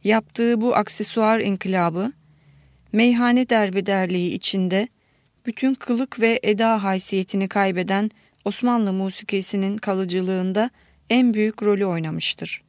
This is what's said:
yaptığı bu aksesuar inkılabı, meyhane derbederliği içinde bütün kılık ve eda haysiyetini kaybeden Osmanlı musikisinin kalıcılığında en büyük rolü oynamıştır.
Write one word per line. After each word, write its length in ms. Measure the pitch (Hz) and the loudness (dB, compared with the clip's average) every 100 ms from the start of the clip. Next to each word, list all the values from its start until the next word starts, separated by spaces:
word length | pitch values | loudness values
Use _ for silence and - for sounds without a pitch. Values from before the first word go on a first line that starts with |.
yaptığı 560 | 196 220 220 - 233 233 | 2 0 0 -2 0 2
bu 160 | 240 - | 2 2
aksesuar 640 | 208 - 214 - 214 220 | 0 -6 -6 0 2 2
inkılabı, 720 | 202 190 190 190 170 165 208 294 _ _ _ _ _ _ _ | 0 -2 -2 0 0 0 -6 -8 _ _ _ _ _ _ _
meyhane 560 | 214 240 240 247 247 254 | 2 4 4 4 2 4
derbederliği 840 | 226 202 185 190 196 185 180 175 | 2 2 0 0 0 0 0 -2
içinde 560 | - - 196 185 190 226 _ _ _ _ _ - | -4 -4 -2 0 0 -2 _ _ _ _ _ -10
bütün 280 | 220 262 | -2 -2
kılık 460 | 269 - 240 262 - | -2 -2 -2 -2 0
ve 200 | 226 226 | 0 2
eda 400 | - 208 226 220 | 0 2 2 2
haysiyetini 680 | 196 190 - 190 190 202 190 | 0 -2 -2 -4 -2 -2 -2
kaybeden 640 | 202 196 180 180 196 214 _ _ _ | 0 0 0 0 0 -2 _ _ _
Osmanlı 480 | - 202 247 240 208 | -8 -2 0 2 0
musikisinin 840 | 190 190 185 - 196 196 202 196 208 | 0 -2 -6 -4 -4 -2 -2 -2 -4
kalıcılığında 920 | - 190 190 180 185 190 185 190 240 _ _ _ _ | -4 -2 -2 -2 -2 -2 -2 0 -2 _ _ _ _
en 240 | 240 247 | 2 4
büyük 280 | 214 214 214 | 4 0 0
rolü 240 | 208 202 196 | 0 2 0
oynamıştır. 760 | 170 160 160 - - 170 - | -2 -4 -4 -6 -6 -10 -12